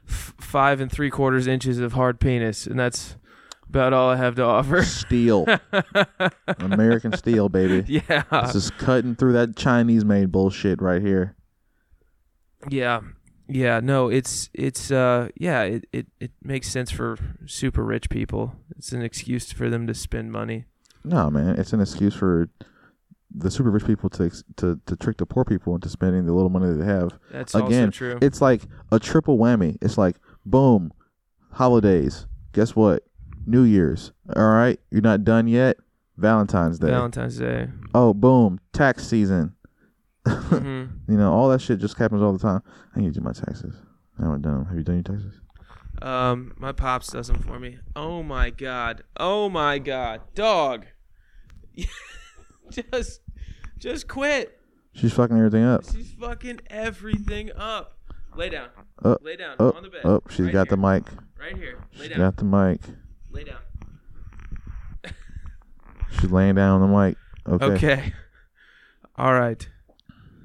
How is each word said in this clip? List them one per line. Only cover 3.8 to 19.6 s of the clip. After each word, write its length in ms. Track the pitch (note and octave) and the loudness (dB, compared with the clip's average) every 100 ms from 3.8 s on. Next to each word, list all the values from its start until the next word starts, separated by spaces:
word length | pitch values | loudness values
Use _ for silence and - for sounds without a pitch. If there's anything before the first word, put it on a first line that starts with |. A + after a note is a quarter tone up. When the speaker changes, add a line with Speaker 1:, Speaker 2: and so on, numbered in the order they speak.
| C3 | 2
Speaker 1:
all 160 | C3 B2+ | 4 4
I 80 | B2+ | 2
have 180 | B2 A#2+ | 0 0
to 80 | |
offer. 400 | A#2+ A2+ C3+ F3 | 2 2 2 2
Speaker 2:
Steel. 640 | - - - B2 A#2 G#2 E2 G3 - | 2 -2 -2 2 4 4 4 0 0
Speaker 1:
<laughs> 880 | G3 - G3+ G3 - F#3 - - F#3+ | -4 0 0 0 0 -4 -4 -8 -6
Speaker 2:
American 540 | F#2 G2 A2+ A#2 A2+ - | 0 4 4 4 0 -4
steel, 320 | - A2+ G2+ | 0 2 4
baby. 360 | F#2 F#2 F#2 G2+ | 4 4 2 2
Speaker 1:
Yeah. 360 | D3+ - D3 - D3+ | -2 0 -2 0 -2
Speaker 2:
This 120 | B2 A#2 | 0 -2
is 160 | - | -2
cutting 440 | - - B2+ B2 A#2 | -4 0 2 0 0
through 180 | C3 | 2
that 220 | A#2+ A#2+ - | 4 2 0
Chinese-made 760 | C3+ A#2+ A#2 A2+ G#2+ G2+ G2 | 2 4 4 4 4 2 2
bullshit 480 | F#2+ F#2+ F#2+ G2+ F2+ | 2 2 2 -2 0
right 200 | F#2 F2+ | 0 0
here. 340 | G2+ F#2+ F#2 - _ _ _ _ _ _ _ _ _ _ _ _ C#3 | 2 0 0 -6 _ _ _ _ _ _ _ _ _ _ _ _ -8
Speaker 1:
Yeah. 300 | C3+ B2 A#2+ - - _ _ - | -2 0 -2 -6 -20 _ _ -6
Yeah, 320 | C3 B2 A#2 | 0 2 2
no, 280 | B2 C3+ B2+ | 2 2 2
it's, 400 | B2+ B2+ - - | 0 -2 -6 -10
it's, 380 | - C3+ - - | -6 -6 -4 -2
uh, 380 | C3+ B2+ B2 A#2+ - | 0 2 2 -2 -6
yeah, 260 | F3 C3+ | -2 0
it, 220 | G2 A2+ - | -2 -4 -8
it, 140 | C#3+ - - | -10 -10 -12
it 120 | B2 _ | -16 _
makes 280 | C#3 C3+ - | -8 -8 -6
sense 220 | C3 B2 | -6 -6
for 260 | - A#2 A2 - - D3 | -6 -6 -6 -10 -12 -14
super 380 | - C3+ - | -6 -2 -2
rich 260 | A2+ A2+ - | -2 -2 -4
people. 460 | A2 A2 A2 A2+ - - D#3 | -6 -4 -4 -6 -10 -18 -18
It's 140 | - | -10
an 80 | B2 | -8
excuse 500 | A#2 - - B2 - | -8 -8 -6 -6 -6
for 180 | - | -6